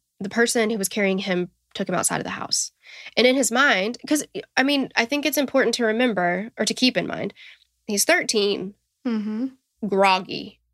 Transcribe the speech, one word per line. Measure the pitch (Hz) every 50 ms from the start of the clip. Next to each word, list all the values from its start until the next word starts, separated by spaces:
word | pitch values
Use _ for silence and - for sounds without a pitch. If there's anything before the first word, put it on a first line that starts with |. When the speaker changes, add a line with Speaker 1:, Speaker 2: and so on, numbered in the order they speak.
| _ _ _ -
Speaker 1:
the | 196 202
person | - 233 233 233 - 240 220 214
who | 233 196
was | 196 -
carrying | - 214 202 190 190 190
him | 190 196 180 180 175 180 _ _ _ _ -
took | - 196 -
him | 185
outside | - - - 175 156
of | -
the | -
house. | 196 202 - - - - - - _ _ _ - - - - - -
And | - 226
in | 254 262
his | 277 240 -
mind, | 226 247 285 285 220 185 190 226 247 - -
'cause, | - 302 294 - - - - - - -
I | 254
mean, | 262 277 285 269 262 - -
I | - 233
think | 233 294 285 277
it's | 302 294
important | 302 277 - - 269 226 233 233
to | - 233
remember | 220 220 233 254 247 202 190 180 175 180 185 208 233 -
or | - 220
to | -
keep | 214 - 254 254 -
in | 175 165
mind, | - - - - 202 - - - - - _ _ _ _ _ _
he's | - 208 196 -
thirteen, | - 339 359 - - - 208 202 208 196 - 185 196 202 _ _ _ _ _ -
Speaker 2:
Mm-hmm. | 254 226 214 202 214 214 220 254 262 - _ _ _ _ - 220
Speaker 1:
groggy | 190 202 190 196 196 185 190 196 - - - - - - _ _ _